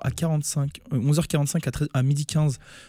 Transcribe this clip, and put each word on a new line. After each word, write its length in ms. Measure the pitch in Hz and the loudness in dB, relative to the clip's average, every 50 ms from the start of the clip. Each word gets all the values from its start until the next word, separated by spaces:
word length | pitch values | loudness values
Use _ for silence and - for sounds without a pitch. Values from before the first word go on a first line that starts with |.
| - | -2
à 40 | 135 | -4
quarante-cinq, 720 | - - 170 160 156 151 143 - - 147 139 139 - - - - - | -2 -2 -2 0 0 0 -2 -2 -2 -2 -2 -2 -4 -8 -8 -4 -2
euh, 60 | 123 104 | 0 2
onze 140 | 143 147 165 | 2 2 2
heures 80 | 156 | 2
quarante-cinq 400 | - - 151 143 139 - 170 - | 0 0 0 0 0 -2 -2 -2
à 40 | 135 | -2
treize, 180 | - - 151 - - | -2 -2 -2 0 0
à 80 | 135 127 | 2 2
midi 220 | 135 143 143 147 | 2 2 0 0
quinze, 320 | - - 156 151 147 127 - - - - - - | 0 0 2 2 2 0 -2 -10 -20 -20 -20 -20